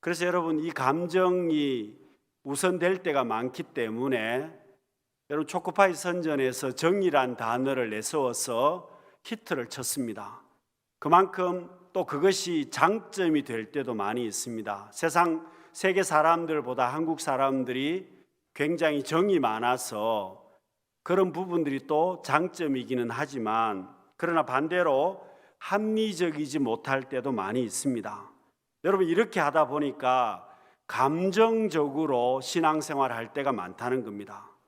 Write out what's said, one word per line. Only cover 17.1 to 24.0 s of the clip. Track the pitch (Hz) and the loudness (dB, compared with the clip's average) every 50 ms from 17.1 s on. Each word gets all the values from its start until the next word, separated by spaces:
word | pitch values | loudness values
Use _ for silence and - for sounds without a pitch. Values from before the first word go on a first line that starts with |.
| 160 143 | -2 -4
사람들이 | - - 139 131 135 135 135 135 127 117 127 131 135 147 170 190 185 - - - _ _ _ _ _ _ _ | -2 -2 0 2 2 2 2 0 -2 -2 -2 -2 -2 -2 -4 -4 -8 -12 -20 -20 _ _ _ _ _ _ _
굉장히 | - 143 156 170 160 165 156 147 143 | -2 -2 0 0 2 2 2 2 0
정이 | 131 - 156 160 185 208 196 165 | -2 0 0 2 2 4 4 2
많아서 | 135 113 110 110 117 123 127 123 - - 120 107 107 113 113 107 98 95 95 - - - _ _ _ _ _ _ _ _ _ _ _ | 2 2 0 0 0 0 0 0 -2 -6 -6 -2 0 0 0 0 -2 -6 -12 -18 -20 -20 _ _ _ _ _ _ _ _ _ _ _
그런 | - 175 185 190 180 | 0 2 2 2 2
부분들이 | 143 - 190 185 175 170 160 143 135 135 135 - | 0 -6 -6 -2 0 0 0 0 -2 -4 -2 0
또 | 156 151 160 185 185 160 - | 2 2 2 2 0 -4 -4
장점이기는 | - 135 151 170 185 - - 170 151 135 131 120 110 131 123 120 117 | 0 2 2 2 0 -4 -4 -2 -2 -2 -2 -2 -2 -2 -2 -2 -2
하지만, | 113 117 147 147 139 131 113 107 110 113 113 110 104 95 92 - - _ | -2 -4 -6 -6 -4 -6 -2 0 0 2 2 0 0 -4 -8 -12 -18 _